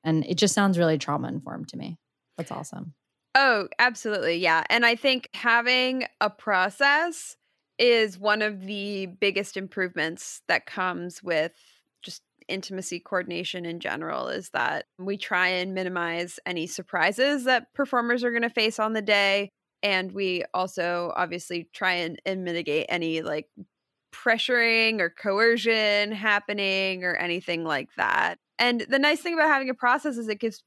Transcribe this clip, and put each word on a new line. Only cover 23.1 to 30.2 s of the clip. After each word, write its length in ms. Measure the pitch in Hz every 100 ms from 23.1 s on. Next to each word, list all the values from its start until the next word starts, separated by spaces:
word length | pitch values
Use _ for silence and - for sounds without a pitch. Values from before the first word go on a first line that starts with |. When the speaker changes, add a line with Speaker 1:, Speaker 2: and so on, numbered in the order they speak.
| 160
Speaker 2:
like, 260 | 160 151 - - 190 _ _ _ _
pressuring 880 | - 247 226 - 247 233 226 220 220
or 100 | 175
coercion 1000 | - 214 196 233 233 220 226 214 208 208
happening 920 | 214 220 208 202 208 196 190 190 185
or 120 | 180 170
anything 480 | 175 175 - 170
like 260 | 160 143 - -
that. 420 | 98 90 - - _ -
And 240 | 240 240 -
the 80 | 269
nice 240 | 294 311
thing 120 | 349 330
about 140 | 311
having 200 | 277 262
a 60 | 247
process 420 | 247 247 302
is 100 | 233